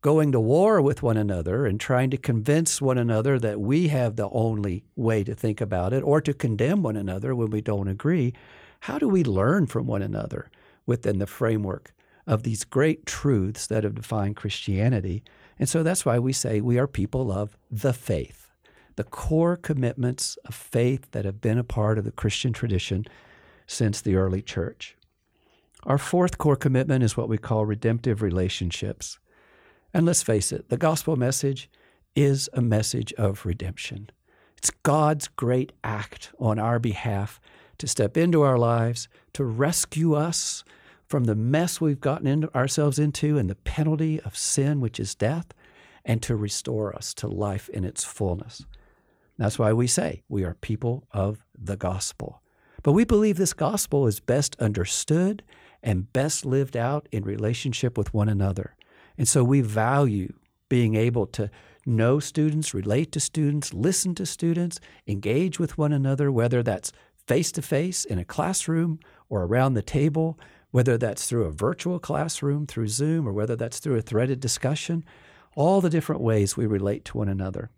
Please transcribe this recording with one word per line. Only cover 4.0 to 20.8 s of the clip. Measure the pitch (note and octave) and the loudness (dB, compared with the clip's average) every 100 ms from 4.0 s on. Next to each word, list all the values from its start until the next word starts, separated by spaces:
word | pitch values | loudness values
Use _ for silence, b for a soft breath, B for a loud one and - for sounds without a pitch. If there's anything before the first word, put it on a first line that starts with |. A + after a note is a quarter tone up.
| A#2+ G#2+ | 0 0
the | G2+ | -2
only | A#2+ A2+ A2 G2+ F2+ _ | 0 2 2 -2 -4 _
way | - A2+ A2 | -2 0 2
to | G2+ | 0
think | A2 A#2 G#2 | -2 -2 -2
about | A#2 F#2 F2+ | -2 0 0
it | C3 | 0
or | - D3+ | 2 2
to | D3+ | 2
condemn | C#3 B2+ G#2 A#2+ G3+ | -2 -2 0 2 2
one | D3 A2 | 0 -2
another | G2+ G2 A#2+ | -4 -4 -2
when | B2+ A2+ | -2 0
we | G#2+ | -2
don't | G#2+ G#2 G2 | -2 -2 -2
agree, | F#2+ C#3+ F3 B2 A#2+ B B B B | -2 0 2 0 -4 B B B B
how | - D4 | -8 -2
do | C#4 | 2
we | F#3+ | 4
learn | C#3 F#2+ A2 F#3+ D3 | 2 2 2 2 2
from | - A#2+ | -2 -2
one | G#2 | -2
another | G#2 - - - - b b b - | -2 -6 -6 -8 -12 b b b -4
within | A#2+ G#2+ G2 | -2 0 0
the | G2+ | -2
framework | - A2+ G#2+ G2+ F#2 - _ b b - | -2 0 0 -2 -6 -12 _ b b -2
of | A2 | -2
these | A#2 G#2+ | 0 -4
great | - - D#3 D#3 - | -2 2 2 0 -4
truths | - C#3+ A#2 F#2+ G#2+ - | -4 2 2 2 -4 -4
that | A2 | -2
have | G#2 G#2 | -2 -4
defined | A2 A2 G2+ G#2 | -4 -2 -2 -2
Christianity? | G#2+ - - F#2+ A2+ A#2 F#2 F2+ B B B B | -6 -6 -2 2 2 2 0 -6 B B B B
And | C3 | -2
so | E3 | 0
that's | D#3+ F#3+ - | 0 0 2
why | A#2+ | 2
we | B2+ | 2
say | B2+ - A2 | -2 0 0
we | A#2+ A#2+ | 2 2
are | C#3 | 0
people | - F#2+ C3 B2+ | -2 -2 -2 -2
of | F#2+ G#2 _ _ | -2 -4 _ _
the | A2 C3+ | -2 -2
faith, | A#2+ - G2 - - - _ b b b - | -2 -2 -2 -4 -12 -20 _ b b b -8
the | |
core | - - - D#3+ E3+ F3 | -8 -6 0 2 2 0
commitments | - D3 B2 B2 B2 B2+ - - | -2 0 0 0 -2 -2 -6 -8
of | - | -16
faith | - - - | -16 -4 2